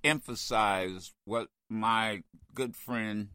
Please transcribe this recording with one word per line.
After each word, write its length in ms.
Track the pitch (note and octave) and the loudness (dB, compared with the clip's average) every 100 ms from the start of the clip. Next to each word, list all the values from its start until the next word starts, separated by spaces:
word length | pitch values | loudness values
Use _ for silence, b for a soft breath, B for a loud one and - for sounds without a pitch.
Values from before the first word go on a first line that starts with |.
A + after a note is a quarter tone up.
| D3+ | 2
emphasize 1040 | D3+ - A#2 - A2+ G#2+ F#2+ F#2 F#2 F2 _ - | 2 -2 -8 0 4 4 4 0 -6 -14 _ -4
what 240 | A#2 - _ _ | -4 -4 _ _
my 540 | A2 A2 A2+ A2 G2+ - - - | 0 2 4 2 -2 -10 -20 -14
good 240 | - B2+ - | -6 -6 -6
friend 500 | - A#2+ A2 G#2+ G#2 | -6 -4 -2 -4 -6